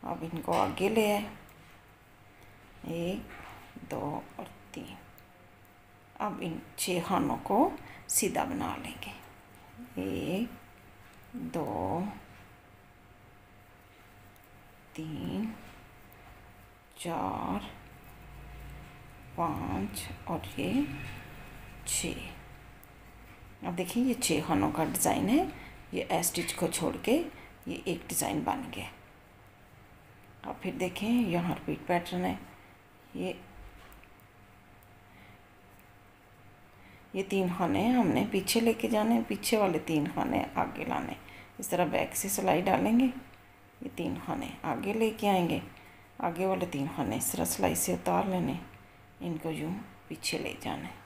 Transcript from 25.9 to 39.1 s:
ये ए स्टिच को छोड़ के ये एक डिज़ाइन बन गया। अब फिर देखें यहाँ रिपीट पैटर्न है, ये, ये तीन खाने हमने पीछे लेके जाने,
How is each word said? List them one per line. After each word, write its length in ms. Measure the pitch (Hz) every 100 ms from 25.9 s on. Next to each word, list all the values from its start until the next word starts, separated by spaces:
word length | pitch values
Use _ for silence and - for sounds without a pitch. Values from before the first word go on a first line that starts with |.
ये 140 | 180 -
ए 100 | 170
स्टिच 300 | 175 - 175
को 140 | - 175
छोड़ 260 | - 156 -
के 160 | - 269 339 - - - -
ये 160 | - -
एक 180 | 175 -
डिज़ाइन 340 | - - 151
बन 220 | - - - -
गया। 140 | - - - - - - - - - - - - - - - -
अब 160 | - -
फिर 100 | 190 -
देखें 320 | 180 180 208
यहाँ 460 | 240 220 170 175 -
रिपीट 300 | - 151 -
पैटर्न 340 | 175 175 180
है, 180 | 180 190 - - - - - - - -
ये, 200 | 185 - - - - - - - - - - - - - - - - - - - - - - - - - - - - - - - - - - - - - - 190
ये 80 |
तीन 260 | 190 196 185
खाने 380 | 180 175 196 214
हमने 360 | 254 196 127 202
पीछे 340 | 196 185 233
लेके 260 | 226 220 220
जाने, 340 | 220 214